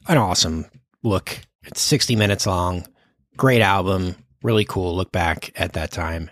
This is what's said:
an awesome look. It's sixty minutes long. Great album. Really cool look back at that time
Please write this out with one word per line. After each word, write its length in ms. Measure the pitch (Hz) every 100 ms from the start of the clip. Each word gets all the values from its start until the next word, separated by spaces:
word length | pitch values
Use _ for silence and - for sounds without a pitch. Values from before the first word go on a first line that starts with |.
| -
an 100 | 156
awesome 480 | 101 87 82 80 78 - _ _
look. 360 | 113 95 - - - _
It's 180 | - -
sixty 340 | - 147 - 113
minutes 320 | 104 101 -
long. 380 | 92 90 90 87 _ _ _ _ -
Great 240 | 135 123
album. 540 | 101 98 92 95 90 92 _ _
Really 240 | 117 110 101
cool 300 | 98 90 87
look 160 | 92
back 400 | 90 82 78 - -
at 180 | 85
that 180 | - 78
time 380 | - 82 82 82